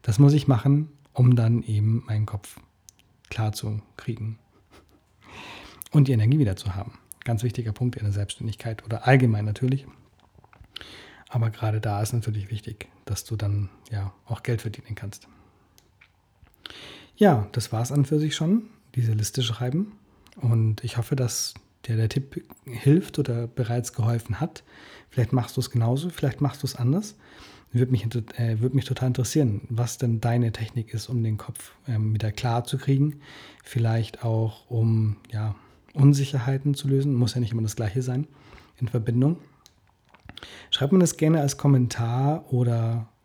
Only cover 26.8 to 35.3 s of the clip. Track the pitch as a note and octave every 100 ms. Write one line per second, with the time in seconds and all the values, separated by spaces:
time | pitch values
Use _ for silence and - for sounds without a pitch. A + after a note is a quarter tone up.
26.8 | B2 E3 G#3+ - - - - - _ A#2+
27.8 | B2+ A#2+ A2 A#2+ G#2+ - A#2 A2 B2+ C3+
28.8 | - C3 C3 B2 A#2 D#3 B2+ G#2 - A2+
29.8 | A#2 - A#2+ A2+ A#2+ A#2+ A#2 - A2 A#2
30.8 | A2 A2 - B2 A2+ G#2+ - - - _
31.8 | - A2 G#2+ G#2+ A2 - A#2+ A#2 B2 C3+
32.8 | - C3+ D3 - - - - - - A#2
33.8 | A2+ A2+ A2 - A#2 A2+ A2+ - _ A#2
34.8 | A2+ A2+ A2 G2+ -